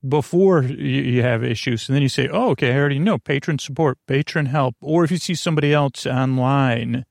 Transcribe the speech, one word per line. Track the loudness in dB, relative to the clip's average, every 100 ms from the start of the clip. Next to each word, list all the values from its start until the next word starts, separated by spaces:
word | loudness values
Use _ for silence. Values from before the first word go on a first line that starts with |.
| 0
before | -2 0 2 4 4
you, | 2 -2 -2 -2
you | 0 2
have | 2 0
issues. | -2 -4 -2 -4 0
And | 0
then |
you | 0
say, | 0 -2
"Oh, | 0 0
okay, | 2 2
I | 2
already | 0 0
know. | 0 -2
Patron | -2 -4 -2 -4
support, | -6 -2 -2 -2 -2
patron | -2 0 -2 -2
help." | 0 -2 -4
Or | -2 0
if | 2
you | 0
see | -4
somebody | -4 -2 0 2
else | 2 0 -2 -4
online | -2 0 0 2 2 2 0 -2 -6 -6